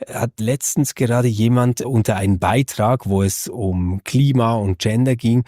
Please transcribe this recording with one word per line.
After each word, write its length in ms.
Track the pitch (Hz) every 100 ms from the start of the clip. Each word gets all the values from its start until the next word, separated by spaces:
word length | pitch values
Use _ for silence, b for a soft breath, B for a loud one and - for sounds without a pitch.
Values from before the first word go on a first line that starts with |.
| -
Hat 300 | - 117 -
letztens 560 | 110 143 - - 139
gerade 320 | - 123 120 123
jemand 540 | 107 117 123 123 120
unter 340 | 127 120 -
einen 240 | 98 95 95
Beitrag, 720 | 92 123 131 - 110 110 98
wo 160 | 98
es 240 | 98 - -
um 560 | - 95 90 90 95
Klima 500 | - 131 139 131 113
und 240 | 117 98 90
Gender 380 | 107 113 131 123
ging, 260 | 113 120